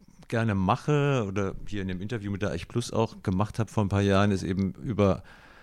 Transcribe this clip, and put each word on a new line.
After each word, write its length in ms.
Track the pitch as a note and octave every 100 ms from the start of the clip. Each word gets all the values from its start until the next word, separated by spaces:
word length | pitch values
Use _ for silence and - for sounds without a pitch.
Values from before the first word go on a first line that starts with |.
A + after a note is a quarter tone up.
| - - -
gerne 260 | A#2 A2+
mache 720 | G2 F#2 B2 - D3 C#3+ C3+ G2
oder 280 | G2 F#2+ - -
hier 160 | G2+
in 60 | F#2+
dem 120 | F#2
Interview 300 | G2+ A#2+ G2+
mit 120 | G2
der 80 | G2+
Eich 180 | D#2+ -
Plus 240 | A#2+ -
auch 300 | - A2 -
gemacht 360 | - F#2 G#2 -
habe 120 | A2
vor 140 | -
ein 40 | G2+
paar 140 | G2+
Jahren, 280 | G2+ F#2+ G#2
ist 120 | F#2+
eben 320 | F2 F#2 F#2+
über, 480 | - C3+ G2 G2+ F2 - - - -